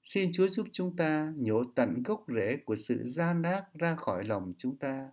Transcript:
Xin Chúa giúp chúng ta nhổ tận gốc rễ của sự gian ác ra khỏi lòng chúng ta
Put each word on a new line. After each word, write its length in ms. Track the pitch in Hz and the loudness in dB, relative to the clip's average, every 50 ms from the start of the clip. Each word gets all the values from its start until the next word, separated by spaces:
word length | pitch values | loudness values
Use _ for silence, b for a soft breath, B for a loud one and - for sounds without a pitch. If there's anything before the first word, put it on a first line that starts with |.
| _ | _
Xin 280 | - - 202 190 175 170 | -2 0 0 0 2 4
Chúa 140 | 180 185 | 4 4
giúp 200 | 190 190 226 202 - | 4 4 -2 -4 -4
chúng 240 | - - 180 180 175 | -4 -4 -4 -2 0
ta 380 | 175 165 156 156 151 156 156 156 | 0 2 2 2 0 0 -2 -2
nhổ 260 | 147 127 110 107 113 123 | -2 0 2 4 2 2
tận 400 | 123 - 131 120 104 82 82 123 | 2 2 2 2 2 2 -2 0
gốc 220 | - 214 139 - - 123 | -2 -2 -4 -2 -2 -2
rễ 220 | 113 95 107 131 - - | 0 0 0 -2 -2 -2
của 100 | - 110 | -4 -4
sự 280 | 107 - - 120 110 113 | -4 0 -2 -2 -2 -2
gian 380 | 123 131 160 170 170 175 170 165 | -4 -2 0 2 2 2 2 2
ác 220 | 170 185 196 190 - _ | 2 0 -2 -4 -8 _
ra 220 | 156 170 170 165 | 0 0 0 0
khỏi 280 | 165 - - 98 90 104 | 0 -2 -2 -2 -2 0
lòng 300 | 107 107 98 92 92 92 | 0 -2 -2 -2 -6 -8
chúng 200 | - - 127 135 | -4 -4 -6 -4
ta 340 | - - 135 135 135 135 135 | -2 -4 -4 -4 -6 -8 -12